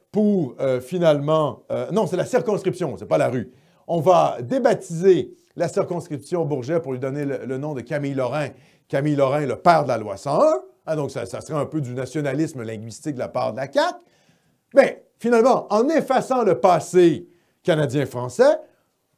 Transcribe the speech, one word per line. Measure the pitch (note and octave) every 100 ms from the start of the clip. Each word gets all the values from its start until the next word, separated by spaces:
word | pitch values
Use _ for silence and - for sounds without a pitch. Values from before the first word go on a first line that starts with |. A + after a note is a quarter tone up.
| _
pour, | G3 G#3 G3 C3 B2
euh, | C#3 B2+
finalement, | B2 F3+ E3 D3 C#3+ D#3 D3 G#2+ -
euh, | A#2+ -
non, | F#3+ F3+
c'est | F3+
la | -
circonscription, | B3 A3+ F#3+ F3+ - D#3+ F#2
c'est | G#2
pas | D#3+
la | B2+
rue. | B2 F#2+ - _ _ -
On | E3+
va | D3+ E3+ D3+ -
débaptiser | B2 C4 A#3+ G3 - E3 F#3+ E3+ - - _ D3
la | E3+
circonscription | G3 E3+ F3 - C#3+ - F3
Bourget | D#3 C#3 B2 E3
pour | C#3
lui | B2+
donner | C3+ C#3+
le, | C#3+ C3 A#2+
le | C3
nom | D3+
de | C3+
Camille | A#2 D3 C#3+
Lorrain. | C3+ B2 D3 C3+ - _ _ _
Camille | C#3+ D3+
Lorrain, | C#3+ C3+ D3 C#3
le |
père | A2 F3 E3
de | D3
la | A#2
loi | G#2 G2
cent | C#3 D#3
un. | D#4 F#4 - _ -
Hein, | D#3
donc, | C3+
ça, | B2 -
ça | A2+
serait | - D3+
un | C3
peu | D3+
du | B2
nationalisme | B2 B2+ D#3 C#3+ C3+ D#3 C3+
linguistique | A2 A2 A2+ G#2 -
de | B2
la | A2+
part | B2+ A#2+
de | A2+
la | C#3
caq. | C#4 F4 F4 _ _ _ _ _ _ _
Mais, | - G2+ - _ _
finalement, | A#3 A#3 B3 G3+ -
en | G#3 C4+
effaçant | D#4 - C4 - B3+
le | G#3+ E3+
passé | F#3+ E3 - F3+ E3+ C#3 - _ _ _
canadien-français, | - D#3 C#3+ C#3+ C3 B2+ B2 - C4+ D#4+ - _ _ _ _